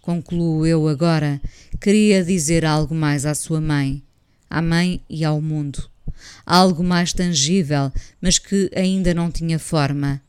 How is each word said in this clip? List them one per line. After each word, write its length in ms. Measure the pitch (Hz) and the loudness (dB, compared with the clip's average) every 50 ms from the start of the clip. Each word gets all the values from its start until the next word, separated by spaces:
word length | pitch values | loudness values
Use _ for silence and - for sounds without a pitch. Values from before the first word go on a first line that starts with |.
concluo 640 | _ - 175 170 160 - 175 170 170 165 160 156 156 | _ -4 -4 -4 -4 -4 -4 -2 0 0 0 2 2
eu 240 | 160 165 160 156 156 | 2 2 2 2 0
agora, 500 | 151 135 165 170 165 156 151 147 143 139 - - - - - - - - | 0 0 2 2 2 2 0 0 -2 -4 -6 -8 -10 -12 -18 -10 -10 -4
queria 460 | - 214 202 214 214 214 202 190 180 | 0 2 4 4 6 4 4 2 2
dizer 400 | 165 190 185 151 143 170 165 156 | 0 -2 -2 0 2 2 2 2
algo 300 | 156 151 151 156 135 160 | 2 2 2 0 0 0
mais 320 | 160 156 147 143 147 127 | 0 0 0 0 0 0
à 80 | 151 151 | -2 -4
sua 260 | - - - 160 156 | -4 -4 -4 -4 -2
mãe, 420 | 156 156 151 143 139 139 135 143 - _ _ _ _ _ _ _ _ _ | 0 0 0 0 0 0 -4 -6 -8 _ _ _ _ _ _ _ _ _
à 140 | 147 147 165 | -4 -2 -2
mãe 400 | 165 165 170 175 180 180 - - | 0 2 2 2 0 -2 -4 -8
e 160 | - - 156 160 | -10 -8 -4 -2
ao 160 | 156 151 151 151 | 0 0 0 -2
mundo. 440 | 156 156 151 147 143 131 - - - - _ _ - - - - - - - - | -2 -4 -4 -4 -6 -6 -8 -10 -12 -14 _ _ -12 -12 -12 -16 -20 -20 -20 -6
Algo 380 | - 170 180 185 190 180 147 180 | 2 4 6 6 6 4 2 0
mais 300 | 180 180 175 175 165 - | 0 2 2 2 0 0
tangível, 800 | 175 180 175 175 147 131 147 180 196 - 139 151 143 139 135 - - - - _ _ | -2 -2 0 0 0 0 2 2 0 0 0 0 0 0 -2 -4 -6 -8 -8 _ _
mas 200 | - 185 190 - | -2 0 0 0
que 300 | - - - 196 196 - - | -2 -2 -2 0 0 0 -2
ainda 400 | - 185 185 190 190 190 175 175 | -2 -2 0 0 0 0 0 0
não 160 | 170 170 170 | 0 -2 -2
tinha 260 | - - 165 165 165 156 | -4 -4 -4 -2 -2 -4
forma. 640 | - - - 156 143 139 143 143 143 143 139 139 _ | -4 -2 0 0 0 0 -2 -2 -2 -2 -4 -6 _